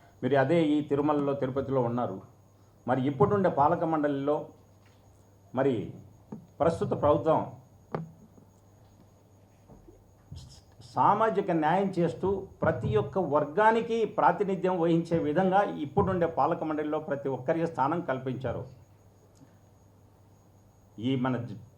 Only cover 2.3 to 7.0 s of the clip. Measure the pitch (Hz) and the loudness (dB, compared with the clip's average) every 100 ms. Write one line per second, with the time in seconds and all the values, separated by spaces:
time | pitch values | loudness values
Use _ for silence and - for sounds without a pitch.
2.3 | _ _ _ _ _ - 131 131 139 202 | _ _ _ _ _ -2 -2 0 2 2
3.3 | 202 180 143 147 170 160 160 147 139 139 | 4 2 4 2 2 0 0 -2 -2 -2
4.3 | 151 - - - _ _ _ _ - _ | -2 -4 -16 -20 _ _ _ _ -20 _
5.3 | _ - 123 139 113 85 - - - - | _ -8 -2 0 -2 -6 -14 -20 -20 -18
6.3 | - - - 143 170 202 - | -18 -12 -2 0 0 -2 0